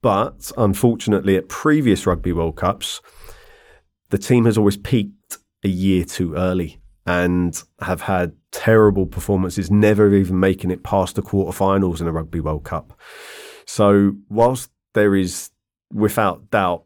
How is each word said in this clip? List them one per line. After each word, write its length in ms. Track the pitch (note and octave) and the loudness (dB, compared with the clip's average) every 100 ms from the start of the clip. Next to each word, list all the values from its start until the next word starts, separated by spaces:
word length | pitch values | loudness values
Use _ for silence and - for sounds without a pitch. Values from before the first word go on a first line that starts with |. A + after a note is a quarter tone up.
But 500 | B2 G2 A2+ - - - | 2 0 -2 -6 -14 -2
unfortunately, 760 | G#2+ G2 A#2+ A2+ - G2+ F#2 F#2+ | 0 2 0 0 0 0 2 0
at 120 | - - | -2 -4
previous 440 | D#3 D3+ C3 F#2+ - | 0 2 2 0 0
Rugby 260 | F2 F#2 | -2 -2
World 220 | E2+ E2 D#2 | -2 -4 -2
Cups, 460 | F2+ G2+ - - _ - - - - - _ _ _ _ _ | -4 -4 -8 -12 _ -20 -20 -20 -20 -20 _ _ _ _ _
the 80 | G2 - | -6 2
team 160 | B2 A#2 | 2 4
has 120 | G#2+ | 4
always 200 | G2+ G2+ | 2 0
peaked 600 | - B2 G2+ - _ - _ _ | -2 -2 -2 -12 _ -20 _ _
a 60 | G2 | -4
year 340 | F2+ F#2+ F#2 E2+ | 0 2 0 -2
too 280 | - F2+ D#2 | -6 -6 -2
early 460 | F#2 F#2 E2 - - _ - | -2 -2 -4 -10 -20 _ -4
and 460 | F2+ F2+ F2+ F2 - - _ | 0 0 0 -2 -4 -16 _
have 200 | F2 F2+ | -8 -6
had 320 | - F#2+ F2 - _ | -4 -2 -4 -8 _
terrible 540 | - - A2+ G#2+ G2 F2+ | -6 2 6 6 4 -2
performances, 640 | - - G2 F#2 F2+ E2 | -6 -2 -2 -2 -4 0
never 440 | G#2 G#2+ G#2 G#2 | 2 4 4 4
even 260 | G2 F#2 F#2 | 4 2 2
making 320 | F#2+ F#2 F2+ | 0 0 -4
it 120 | F2+ | -6
past 320 | - G2+ F2+ - | -2 -2 -2 -4
the 60 | |
quarterfinals 800 | F#2 G2 F2+ F#2 G2 G2 F#2 D#2+ | -4 -2 -2 -2 0 2 0 -2
in 60 | E2+ | -4
a 40 | |
Rugby 280 | D#2+ D#2 E2 | -6 -6 -6
World 240 | D#2 D2+ | -4 -6
Cup. 300 | - E2+ - _ - - - - - - - | -6 -10 -10 _ -20 -20 -20 -20 -20 -20 -14
So 500 | - G#2 G2+ G2+ G2+ _ | 0 4 6 4 0 _
whilst 400 | G#2 A#2+ B2+ - _ _ | 2 2 2 -8 _ _
there 220 | - G#2 G2 | 0 2 2
is, 360 | F#2 - - _ _ _ _ | 0 -6 -14 _ _ _ _
without 560 | G2+ G#2 G#2+ G#2 F2 _ | -2 -2 0 -2 -4 _
doubt 320 | G#2+ F#2 F2 | -2 -2 -4